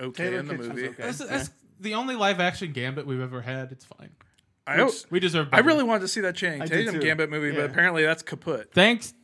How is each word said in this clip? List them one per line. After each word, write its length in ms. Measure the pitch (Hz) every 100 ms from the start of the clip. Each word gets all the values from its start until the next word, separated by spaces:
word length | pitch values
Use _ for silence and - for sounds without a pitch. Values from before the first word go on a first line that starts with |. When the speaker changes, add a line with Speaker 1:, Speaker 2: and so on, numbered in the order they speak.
Speaker 1:
okay 240 | 131 127 135
Speaker 2:
Taylor 100 | 123
Speaker 1:
in 80 | 143
the 60 |
Speaker 2:
Kitsch 40 | 127
was 100 | 117
Speaker 1:
movie. 180 | 120 127
Speaker 2:
okay. 140 | -
Speaker 3:
That's, 160 | 117 -
Speaker 2:
Yeah. 60 | 277
Speaker 3:
that's 240 | 269 - - _ _
the 160 | 202
only 220 | 214 262 247
live-action 560 | 202 185 180 175 180
Gambit 340 | 127 127 139 139
we've 140 | 127
ever 200 | 127 123
had. 280 | 117 131 131
It's 140 | 131
fine. 260 | - - - - _ _ _ _ -
Speaker 1:
I 160 | 147
Speaker 2:
Which 120 | 254 -
Speaker 1:
hope, 100 | -
Speaker 3:
We 80 | 175
deserve 260 | 180 160 143
Speaker 1:
I 60 | 165
Speaker 3:
better. 40 | 277
Speaker 1:
really 160 | 302
wanted 160 | 240 214
to 80 | 185
see 140 | 226
that 120 | 190
Channing 280 | 175 180 151
Speaker 2:
I 40 | 160
did 200 | 165 226
Speaker 1:
Tatum 80 |
Speaker 2:
too. 120 | 160 156
Speaker 1:
Gambit 240 | 156 156
movie, 200 | 151 147
Speaker 2:
Yeah. 100 | 147
Speaker 1:
but 80 | 147
apparently 340 | 156 180 165
that's 200 | 156 160
kaput. 480 | - 143 - 127 -
Speaker 3:
Thanks, 420 | 175 208 233 - -